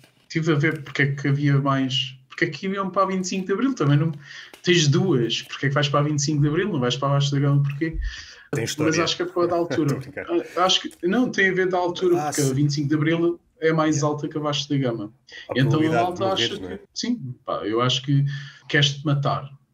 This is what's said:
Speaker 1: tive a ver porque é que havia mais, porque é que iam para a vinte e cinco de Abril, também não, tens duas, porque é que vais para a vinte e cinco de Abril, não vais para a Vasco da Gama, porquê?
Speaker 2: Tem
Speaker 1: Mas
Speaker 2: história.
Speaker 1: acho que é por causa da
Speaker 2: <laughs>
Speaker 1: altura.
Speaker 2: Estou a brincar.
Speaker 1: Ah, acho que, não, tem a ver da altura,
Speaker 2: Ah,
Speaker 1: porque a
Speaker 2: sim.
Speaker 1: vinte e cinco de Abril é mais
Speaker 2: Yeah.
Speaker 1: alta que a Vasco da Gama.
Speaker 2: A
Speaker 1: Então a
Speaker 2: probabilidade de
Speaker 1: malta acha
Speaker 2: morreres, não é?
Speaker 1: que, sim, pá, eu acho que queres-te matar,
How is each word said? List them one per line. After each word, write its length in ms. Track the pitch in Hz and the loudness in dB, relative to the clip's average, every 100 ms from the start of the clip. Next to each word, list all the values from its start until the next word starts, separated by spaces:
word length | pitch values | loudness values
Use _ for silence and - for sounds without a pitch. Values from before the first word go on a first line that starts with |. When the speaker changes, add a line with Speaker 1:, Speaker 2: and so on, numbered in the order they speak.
| - _ - | -20 _ -6
Speaker 1:
tive 240 | 165 160 | -2 2
a 40 | 147 | 2
ver 280 | 156 - | 2 0
porque 180 | - - | -6 -2
é 40 | 139 139 | 0 0
que 120 | 147 | 0
havia 300 | 143 143 139 | 2 4 2
mais, 560 | 139 135 131 127 - - - | 2 0 0 -2 -4 -10 -12
porque 180 | - - | -4 -4
é 20 | |
que 180 | - 190 | -4 -4
iam 200 | 196 190 | -4 -2
para 100 | 196 | 0
a 40 | 190 | 0
vinte 160 | 190 | 0
e 40 | 185 | -2
cinco 200 | 190 185 | -4 -2
de 60 | |
Abril, 200 | 196 269 | 0 0
também 240 | 262 143 147 | 2 4 4
não, 140 | 165 147 - - - - | 2 -4 -12 -20 -20 -6
tens 260 | - 175 147 | 2 4 6
duas, 540 | 170 190 131 117 - | 4 4 2 0 -4
porque 240 | - - 139 | -8 -4 0
é 40 | |
que 40 | |
vais 160 | 143 143 | 0 2
para 120 | 143 | 2
a 20 | |
vinte 160 | 147 147 | 0 0
e 20 | |
cinco 200 | 151 147 | 0 2
de 40 | 147 | 2
Abril, 220 | 160 202 | 2 -2
não 100 | 156 | 0
vais 160 | 123 120 | 0 0
para 120 | 139 | 0
a 40 | |
Vasco 200 | 143 139 139 | 2 2 2
da 60 | |
Gama, 220 | 143 143 | 2 2
porquê? 280 | 143 143 160 160 - - - - - | 2 -2 -4 -4 -6 -8 -18 -20 -8
Speaker 2:
Tem 100 | 127 | -4
Speaker 1:
Mas 80 | 113 | -4
Speaker 2:
história. 340 | - 156 160 | 0 0 2
Speaker 1:
acho 120 | 160 - | 0 -2
que 80 | |
é 20 | 175 | -4
por 80 | |
causa 160 | 175 170 | 0 0
da 60 | 170 | 0
Speaker 2:
<laughs> 0 | |
Speaker 1:
altura. 380 | 170 165 143 123 | 0 0 0 -2
Speaker 2:
Estou 20 | |
a 40 | |
brincar. 240 | - - 127 175 - 170 | -6 -10 -4 -4 -2 0
Speaker 1:
Ah, 80 | 185 | 2
acho 160 | - | 2
que, 260 | 156 - 175 | -4 -6 0
não, 240 | 226 254 | 2 0
tem 180 | - 190 | 2 2
a 40 | |
ver 140 | 185 185 | 2 0
da 100 | 180 | 0
altura, 400 | 175 170 180 170 | 0 0 0 2
Speaker 2:
Ah, 40 | 151 | 0
Speaker 1:
porque 160 | 151 | 0
a 20 | 135 | 0
Speaker 2:
sim. 80 | |
Speaker 1:
vinte 160 | 131 143 | 2 0
e 40 | |
cinco 160 | 147 139 | 0 0
de 40 | 151 | 0
Abril 440 | 151 165 170 170 _ - | 2 2 0 -2 _ -2
é 140 | 160 | 0
mais 220 | 160 156 139 | 2 2 2
Speaker 2:
Yeah. 100 | 151 | 0
Speaker 1:
alta 200 | 147 156 | -2 -4
que 80 | 151 | -4
a 40 | |
Vasco 280 | 147 143 - | -4 -4 -2
da 80 | 143 | 0
Gama. 280 | 127 113 104 - _ - - | 0 -2 -8 -14 _ -16 -6
Speaker 2:
A 40 | |
Speaker 1:
Então 100 | 123 | 0
a 60 | 135 | 2
Speaker 2:
probabilidade 440 | 156 156 - - | 2 2 2 0
de 60 | - | 0
Speaker 1:
malta 60 | 190 | -2
acha 180 | 190 117 | 0 -2
Speaker 2:
morreres, 60 | 196 | -4
não 100 | 92 | -10
é? 80 | 196 | -12
Speaker 1:
que, 60 | - | -14
sim, 420 | - 240 247 127 - | -8 -4 -4 -6 -10
pá, 100 | - 78 95 | -6 -4 -2
eu 160 | 113 | 0
acho 220 | 127 131 | 0 0
que 200 | 139 139 143 - - - - | 2 2 2 -2 -12 -18 -2
queres-te 340 | 151 139 - | 2 2 0
matar, 460 | 156 139 135 - - - _ | -2 0 0 -2 -6 -20 _